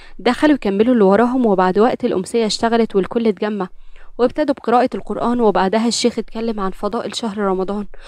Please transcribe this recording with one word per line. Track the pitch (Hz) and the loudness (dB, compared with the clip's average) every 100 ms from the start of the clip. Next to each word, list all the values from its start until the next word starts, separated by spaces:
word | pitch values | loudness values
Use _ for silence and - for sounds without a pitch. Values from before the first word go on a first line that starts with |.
| - - | -18 -4
دخلوا | 190 247 302 285 | -2 2 2 2
يكملوا | 202 196 226 | 0 2 4
اللي | 247 | 4
وراهم، | 190 202 240 262 233 | 6 6 4 2 2
وبعد | 185 185 190 | 4 2 4
وقت | 185 - 247 | 2 2 -2
الأمسية | 180 185 233 220 | -2 -2 -2 -2
اشتغلت | - 233 226 220 202 | 0 0 2 2 0
والكل | 185 240 226 | 0 0 0
اتجمع، | 180 214 208 180 - - - - - | 0 -2 -4 -8 -10 -16 -16 -10 -2
وابتدوا | 240 - 294 277 | -2 0 -2 -2
بقراءة | - 240 254 196 | 2 2 2 -2
القرآن، | - 208 233 240 | -8 -4 -2 2
وبعدها | 220 185 190 220 233 | 2 2 2 0 0
الشيخ | - 240 226 | 0 0 -2
اتكلم | - 226 226 214 | -8 -6 -6 -4
عن | 190 | -4
فضائل | - 208 226 - - | -4 -4 -4 -6 -6
شهر | 226 202 | -6 -2
رمضان، | 196 185 185 208 202 - | -2 0 -2 -6 -8 -12